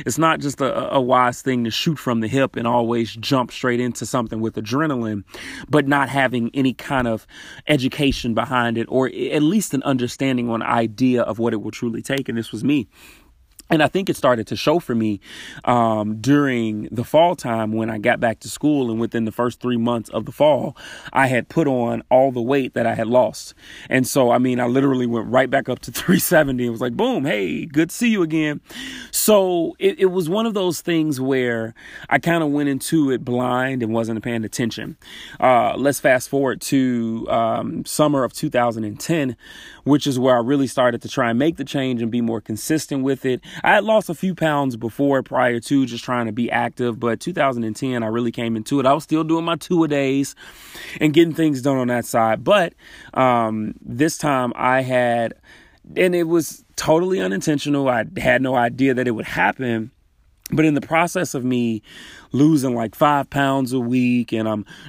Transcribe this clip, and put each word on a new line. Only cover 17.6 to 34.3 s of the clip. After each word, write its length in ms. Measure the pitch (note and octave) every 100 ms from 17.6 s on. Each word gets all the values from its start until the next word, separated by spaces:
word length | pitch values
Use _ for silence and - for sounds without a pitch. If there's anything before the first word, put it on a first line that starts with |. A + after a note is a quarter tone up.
| A2
when 180 | A2 A2+
I 80 | A2
got 220 | A2+ A#2
back 220 | A#2+ A2
to 80 | A2+
school, 420 | - D3 D3 B2
and 80 | A2+
within 260 | A#2 A#2 A2
the 60 |
first 300 | G#2 A#2+ -
three 160 | B2 A#2+
months 320 | A#2 A#2+ -
of 160 | - A2
the 60 |
fall, 440 | - D3 C3+ C3 - - - -
I 160 | - C3+
had 220 | B2 -
put 160 | - D3+
on 380 | B2+ A#2 A#2 -
all 200 | B2+ C3+
the 100 | B2
weight 320 | A#2 C#3 B2+
that 120 | - A2+
I 80 |
had 140 | A2 A2+
lost. 480 | B2 A2+ - - - - - -
And 160 | C3 B2+
so, 260 | D3 B2
I 60 | A#2+
mean, 220 | B2+ B2
I 60 | B2
literally 420 | B2+ C#3 B2+ B2
went 200 | A#2 A2
right 220 | B2 C3
back 200 | C3+ B2+
up 100 | B2
to 120 | -
<laughs> 80 | -
three 200 | - F#3
seventy 460 | - E3 C#3+ B2+ A#2+
and 60 |
was 100 | A2+
like, 120 | B2
"Boom, 320 | A#2+ A#3 A3+ C#3
hey, 400 | G#3 F#3 C#3+ -
good 240 | C#3+ E3+
to 60 | -
see 140 | A#3+
you 120 | G#3+
again." 380 | E3 D#3+ D3+ D3 - - - - -
So 640 | - - G#3 F#3+ F3 E3 -
it, 180 | F#3+ G3
it 100 | F#3+
was 220 | F3+ D#3
one 160 | G3+ A3+
of 80 |
those 280 | G#3 F#3 D3+
things 380 | - E3 D#3 C3
where 520 | C3 C3+ B2 A#2 A2+ - - - -
I 100 | C#3+
kinda 260 | - E3+ D3+
went 240 | C#3+ C#3+
into 420 | C3+ - E3 C#3
it 120 | B2+
blind 580 | B2 B2 B2 B2 C3 C3
and 120 | A2+
wasn't 280 | A2+ A2+ A2
paying 200 | B2